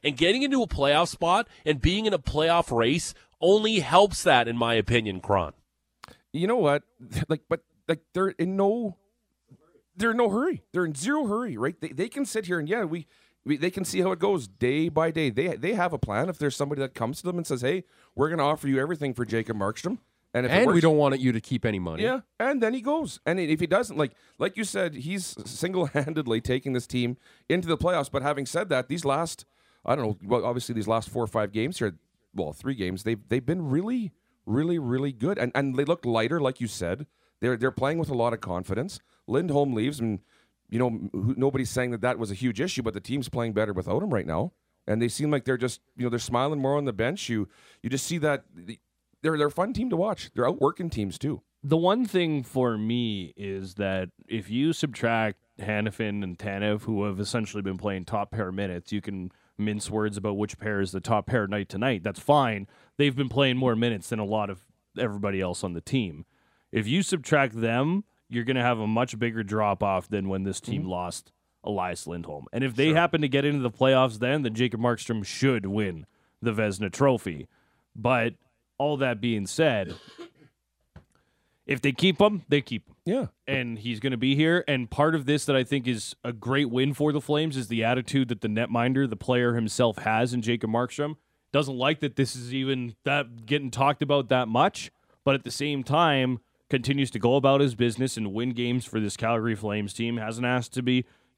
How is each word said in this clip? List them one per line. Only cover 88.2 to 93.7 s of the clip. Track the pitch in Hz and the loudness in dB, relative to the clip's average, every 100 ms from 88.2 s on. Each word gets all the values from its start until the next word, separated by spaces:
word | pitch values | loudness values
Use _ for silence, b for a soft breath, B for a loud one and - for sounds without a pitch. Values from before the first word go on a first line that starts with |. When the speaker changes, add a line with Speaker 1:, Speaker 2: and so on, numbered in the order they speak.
| 127 | 0
Speaker 4:
that | 117 | -2
the | 110 | -2
netminder, | 107 117 117 120 131 135 | -2 0 2 2 2 0
the | 107 | -2
player | - 123 120 | 0 2 4
himself, | 120 110 - 120 104 | 2 -2 2 2 2
has | 110 110 123 | 0 2 2
in | 123 | 0
Jacob | 110 120 113 | -2 -2 0
Markstrom. | 113 123 - 147 156 _ _ _ | -2 -2 -4 -6 -6 _ _ _
Doesn't | 139 139 127 | 0 0 0
like | 131 160 | 0 0
that | 147 - | -2 0
this | 131 127 | 0 -2
is | 123 | -6
even | 131 135 131 120 107 | -4 -2 -2 -4 -6
that | - 143 123 117 110 | -2 -2 -2 -12 -2
getting | 147 135 | -2 0